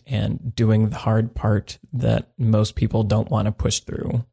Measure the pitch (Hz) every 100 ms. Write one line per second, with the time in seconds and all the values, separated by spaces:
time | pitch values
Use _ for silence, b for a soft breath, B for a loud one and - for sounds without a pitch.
0 | - 117 104 - - - 110 110 110 -
1 | 110 110 113 - 110 104 - - - 127
2 | 120 113 - - 113 107 110 - 110 110
3 | 107 107 107 107 104 104 - - - -
4 | - 120 -